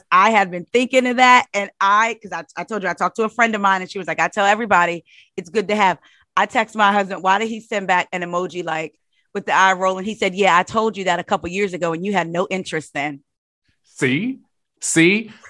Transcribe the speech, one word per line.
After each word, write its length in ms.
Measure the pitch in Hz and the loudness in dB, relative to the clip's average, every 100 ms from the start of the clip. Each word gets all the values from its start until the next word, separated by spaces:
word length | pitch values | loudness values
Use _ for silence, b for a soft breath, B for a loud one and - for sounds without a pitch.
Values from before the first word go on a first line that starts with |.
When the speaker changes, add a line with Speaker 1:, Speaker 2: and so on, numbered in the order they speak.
| - | 0
Speaker 1:
I 180 | 180 208 | 4 4
had 200 | 220 190 | 4 2
been 140 | 180 165 | -4 -2
thinking 400 | 240 247 262 247 | 0 2 2 2
of 100 | 247 | 4
that. 300 | 254 247 - | 6 6 4
And 180 | 202 196 - | -4 -6 -2
I, 360 | 196 208 226 427 | 2 2 2 -4
'cause 80 | 196 | -10
I, 120 | 170 - - | -12 -12 -14
I 60 | |
told 220 | 175 214 | -8 -6
you, 40 | 185 | -6
I 60 | |
talked 220 | 170 185 - | -2 -4 -2
to 80 | |
a 40 | 220 | -6
friend 260 | - 226 214 | 0 -2 0
of 40 | |
mine, 200 | 196 190 | 0 0
and 80 | 180 | -4
she 80 | 196 | -10
was 80 | 175 | -8
like, 140 | 160 | -2
"I 80 | 170 | -2
tell 180 | - 196 | 0 2
everybody 580 | 214 233 185 170 170 _ b b - | 2 2 2 2 -2 _ b b -14
it's 140 | 175 | -6
good 160 | 220 190 | -4 -2
to 60 | |
have." 240 | 208 190 165 b b b - | 0 0 0 b b b -2
I 100 | 214 | 0
text 300 | 247 220 220 | 0 -4 0
my 160 | 202 | 2
husband, 320 | 202 196 196 | 2 -2 -4
"Why 140 | 185 196 | 0 0
did 80 | 226 | -2
he 120 | 226 | -8
send 280 | - 214 190 | -8 -6 0
back 180 | 180 - | 0 0
an 100 | 185 | -6
emoji, 400 | 175 175 180 180 | -6 -6 -6 -8
like, 300 | 170 160 160 _ _ _ _ | -8 -6 -8 _ _ _ _
with 120 | 202 202 | -12 -2
the 60 | |
eye 200 | 151 190 | 2 4
roll?" 260 | 180 190 190 | 4 0 -2
And 80 | 190 | -6
he 80 | |
said, 180 | 208 196 185 | -4 -4 0
"Yeah, 200 | 190 170 | 2 4
I 60 | |
told 340 | 185 226 220 190 | 2 -2 -2 -2
you 80 | |
that 140 | 180 175 | -2 -2
a 60 | |
couple 240 | 170 196 170 | -2 -4 -4
years 260 | 185 202 | -4 -4
ago, 180 | 175 170 | -2 -4
and 140 | 165 190 | -4 -2
you 60 | |
had 160 | 196 165 | -2 -2
no 180 | 170 196 | -2 -4
interest 460 | 190 175 160 - | -4 -6 -8 -8
then." 300 | 147 147 143 _ _ _ _ _ _ | -8 -8 -8 _ _ _ _ _ _
Speaker 2:
See? 560 | _ - 135 139 240 269 _ _ _ _ | _ -4 -2 0 -4 -8 _ _ _ _
See? 520 | - 165 170 208 220 B B | -4 2 4 2 -4 B B